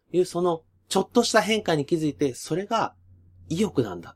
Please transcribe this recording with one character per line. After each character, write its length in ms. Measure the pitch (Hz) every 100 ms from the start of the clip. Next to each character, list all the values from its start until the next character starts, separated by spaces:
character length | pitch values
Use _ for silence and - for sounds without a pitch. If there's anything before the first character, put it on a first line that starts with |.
| _ 175
い 40 |
う、 60 | 180
そ 160 | -
の 200 | 180 165 _ _ -
ち 80 | 190
ょ 40 |
っ 80 | -
と 140 | 240
し 80 | 226
た 100 | 220
変 220 | 202 220
化 120 | 190 156
に 100 | 135
気 100 | 165
づ 120 | 156
い 60 |
て、 220 | - 143 117
そ 200 | - 156
れ 120 | 208
が 260 | 226 147 _ - - - - -
意 120 | 170
欲 200 | 208 -
な 140 | 107 87
ん 60 |
だ 140 | -